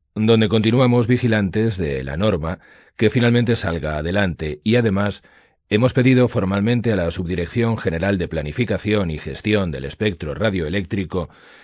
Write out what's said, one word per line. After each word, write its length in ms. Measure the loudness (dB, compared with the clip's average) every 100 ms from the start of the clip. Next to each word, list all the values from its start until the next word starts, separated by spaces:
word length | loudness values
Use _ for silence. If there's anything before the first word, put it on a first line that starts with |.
| _ -2
donde 320 | 2 4 4
continuamos 600 | 2 2 4 4 4 2
vigilantes 680 | 2 2 0 0 0 -2 -2
de 240 | -4 -4 -6
la 100 | -2
norma 440 | 0 0 -4 -8 -12 -20 _ _
que 140 | 0
finalmente 480 | 2 2 2 2 0
salga 400 | -2 -4 -4 -4
adelante 640 | -2 0 0 -2 -6 -4
y, 140 | 0 2
además, 460 | 2 0 -2 -4 -14 _ _ _ _
hemos 240 | 2 2
pedido 380 | 2 4 4 4
formalmente 640 | 0 -2 0 0 0 0
a 20 | 0
la 160 | -2
Subdirección 680 | -4 -4 -4 -2 -2 0 0
General 400 | -2 -2 0 0
de 120 | -2
Planificación 840 | -4 -6 -4 -2 -2 0 0 0
y 60 | -4
Gestión 540 | -8 -6 0 0 0
del 120 | -4
Espectro 520 | -8 -4 -4 -4 -8 -2
Radioeléctrico 920 | -2 -2 -2 -4 -4 -4 -4 -4 -6 -10 -20 -20